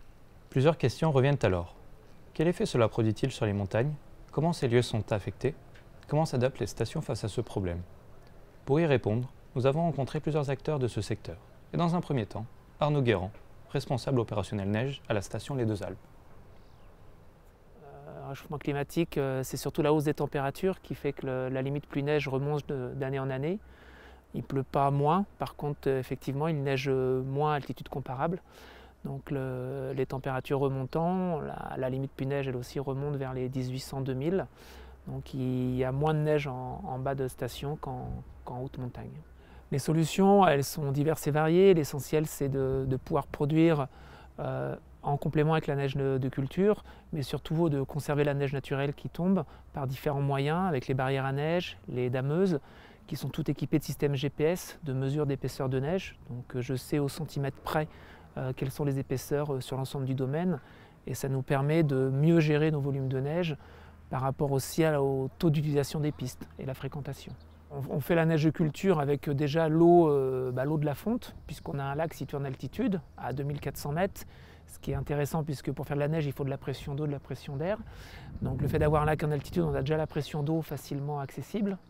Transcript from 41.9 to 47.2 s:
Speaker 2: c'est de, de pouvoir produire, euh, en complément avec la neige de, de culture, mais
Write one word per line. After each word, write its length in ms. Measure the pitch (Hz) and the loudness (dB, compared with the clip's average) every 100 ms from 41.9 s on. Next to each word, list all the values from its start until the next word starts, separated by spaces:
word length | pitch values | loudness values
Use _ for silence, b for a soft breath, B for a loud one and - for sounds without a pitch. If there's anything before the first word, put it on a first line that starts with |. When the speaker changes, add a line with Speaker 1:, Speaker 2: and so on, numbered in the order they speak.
| 143 - 156 156 | -4 0 0 0
Speaker 2:
c'est 220 | - 139 | -2 0
de, 340 | 135 135 135 135 | 0 0 0 0
de 100 | 131 | -2
pouvoir 300 | - 156 - | 0 -2 -2
produire, 640 | - 143 156 165 151 - B B B B - | -2 2 6 6 6 0 B B B B -8
euh, 380 | 139 131 135 - - - | -6 -4 -4 -6 -12 -8
en 140 | - 143 | -2 -2
complément 380 | 156 156 151 | 2 4 4
avec 120 | 160 151 | 4 2
la 80 | |
neige 220 | 139 139 139 | 0 0 0
de, 200 | 135 135 | 0 0
de 100 | 131 | 0
culture, 560 | 135 135 - 202 202 B B - | -2 -2 2 2 2 B B -8
mais 100 | 160 | -6